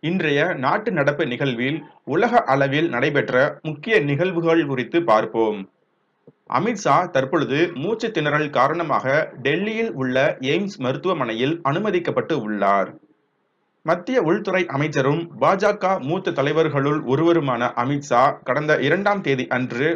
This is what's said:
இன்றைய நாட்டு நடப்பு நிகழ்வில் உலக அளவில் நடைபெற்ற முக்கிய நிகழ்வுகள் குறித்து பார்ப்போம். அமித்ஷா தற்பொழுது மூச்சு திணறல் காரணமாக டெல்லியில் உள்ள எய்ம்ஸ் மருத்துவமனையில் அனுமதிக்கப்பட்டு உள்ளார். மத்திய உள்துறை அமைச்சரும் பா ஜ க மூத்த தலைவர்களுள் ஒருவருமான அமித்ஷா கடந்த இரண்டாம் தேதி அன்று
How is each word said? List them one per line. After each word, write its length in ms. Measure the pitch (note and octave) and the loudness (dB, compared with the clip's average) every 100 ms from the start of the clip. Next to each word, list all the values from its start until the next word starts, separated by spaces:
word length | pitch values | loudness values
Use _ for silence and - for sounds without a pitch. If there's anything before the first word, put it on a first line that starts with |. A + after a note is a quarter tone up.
இன்றைய 380 | D3+ G3 D#3+ C#3+ E3 | -2 -2 0 2 0
நாட்டு 360 | D3+ C3 G3 G#3+ | 0 0 0 -2
நடப்பு 320 | F3+ C#3 C#3+ D3+ | 0 0 0 -4
நிகழ்வில் 520 | - C#3+ A#2 B2+ D#3 - - | -2 -2 0 -2 -4 -8 -18
உலக 380 | - D3 A3+ A#3+ | -4 0 2 2
அளவில் 440 | - C3+ C#3 C#3 E3 | 2 2 2 2 0
நடைபெற்ற 460 | A#2+ D3 C#3+ - B2 C#3+ - | 0 0 0 0 2 2 0
முக்கிய 320 | D#3 D3+ - A3 | -8 -8 0 2
நிகழ்வுகள் 640 | C#3+ C#3 F3+ E3+ E3 E3 | 2 0 0 0 2 2
குறித்து 340 | D3+ B2+ A#2+ E3+ | 2 -2 -2 -2
பார்ப்போம். 560 | A2+ G#2+ A2 A2+ A2 G#2 F#2+ _ _ _ _ _ - _ _ | 4 2 2 0 0 -2 -8 _ _ _ _ _ -20 _ _
அமித்ஷா 440 | B2+ G3+ G#3+ D#3+ C#3+ F3+ | -2 -2 -2 2 2 2
தற்பொழுது 480 | C3+ C3 E3+ B2+ C#3 F3 | -2 0 -2 0 0 0
மூச்சு 360 | B2+ E3 A3 A#3 | -2 -4 -4 -2
திணறல் 360 | E3+ D3 D3 D3+ | -2 0 0 0
காரணமாக 640 | C#3 C3+ E3 E3 A#2+ C3 C#3+ - - | 2 2 0 -2 -2 0 0 -2 -4
டெல்லியில் 480 | C3+ D#3+ G3+ A3 A3+ | -2 -2 -2 -4 -4
உள்ள 280 | - C3 B2+ D3 - | -2 -2 2 2 0
எய்ம்ஸ் 340 | C3 E3 G3+ - | -2 -2 -2 -4
மருத்துவமனையில் 760 | B2+ C#3 F3 F3 A#2+ A2+ C3 E3 | -4 -2 -2 -2 -2 -2 -2 0
அனுமதிக்கப்பட்டு 760 | - E3+ G#3+ F3+ E3+ B2+ A#2 D3+ | -2 -2 0 -2 0 -2 -2 -4
உள்ளார். 520 | G#2 G#2 G2 G2+ F2+ D#2+ _ _ _ _ _ _ _ _ D#3 | -2 0 2 2 0 -6 _ _ _ _ _ _ _ _ -2
மத்திய 360 | F3 - B3+ | -2 0 0
உள்துறை 400 | D#3+ G3+ G3+ F#3 - | 2 0 0 -2 -2
அமைச்சரும் 560 | C#3 D#3 D3 C3 D#3 E3+ - | -2 -2 0 2 0 -4 0
பா 160 | C3+ | 2
ஜ 180 | F#3+ G3+ G#3 | 2 2 0
க 200 | F#3 F#3+ | 0 -2
மூத்த 340 | C3 F3+ F#3 C#3+ | -2 -4 -2 -2
தலைவர்களுள் 640 | C#3 D#3 D#3+ C#3+ C#3 D3 | 0 2 2 2 0 0
ஒருவருமான 680 | A#2 C3+ E3 E3+ C#3 A#2+ B2 - | 0 2 4 4 2 0 0 0
அமித்ஷா 460 | B2 C#3+ C#3+ A#2+ C#3 - | -2 -2 0 4 4 0
கடந்த 360 | - C3 D3+ D3+ | -2 -2 2 2
இரண்டாம் 440 | C3+ F3 G3+ G3+ E3+ | 2 0 0 0 0
தேதி 200 | C#3 D#3+ | -2 0
அன்று 400 | B2+ B2+ A#2+ D3+ | -2 -2 -2 -2